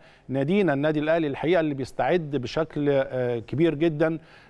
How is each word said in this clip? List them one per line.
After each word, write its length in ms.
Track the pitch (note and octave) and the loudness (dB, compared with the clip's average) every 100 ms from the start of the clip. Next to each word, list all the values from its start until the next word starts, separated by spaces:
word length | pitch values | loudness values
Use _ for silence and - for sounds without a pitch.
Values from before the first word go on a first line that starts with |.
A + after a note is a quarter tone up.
| - - - | -8 -20 -6
نادينا 460 | C3+ C#3 G3+ F3+ | -2 2 2 2
النادي 260 | C#3 D#3 D3+ | 2 0 0
الاهلي 280 | D3+ E3+ D3+ | 0 0 0
الحقيقه 320 | C3 D3+ F3 | -2 0 2
اللي 140 | D#3 | 2
بيستعد 580 | C3+ B2+ - B2+ F3 D3+ C#3 | -2 -6 -2 0 0 0 -4
بشكل، 540 | A#2+ - D#3+ D3+ C#3+ | -4 -4 -4 -2 2
آه، 500 | C#3 C3 B2+ B2 A#2+ | 2 0 -2 -2 -4
كبير 360 | A2 C#3 E3+ C#3+ | -4 0 0 2
جدا 440 | E3 D3+ D#3+ D#3+ - - | 0 2 0 0 -10 -20